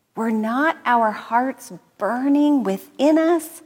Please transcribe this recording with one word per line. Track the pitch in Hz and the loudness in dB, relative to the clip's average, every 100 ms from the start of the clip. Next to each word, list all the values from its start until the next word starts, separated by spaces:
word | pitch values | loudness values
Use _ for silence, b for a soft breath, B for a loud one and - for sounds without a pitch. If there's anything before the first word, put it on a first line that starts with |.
| _ - | _ -6
"Were | 226 | -2
not | 220 220 247 311 - - | -2 -2 -2 -2 -2 0
our | 240 220 | 2 0
hearts | 208 - 233 262 - - 175 _ - | -2 -2 -2 -2 -6 -14 -20 _ -6
burning | 202 240 277 285 294 285 | -4 -2 0 2 4 2
within | 196 190 - - 277 320 | 0 -4 -8 0 2 4
us | 320 339 - - | 2 0 -2 -18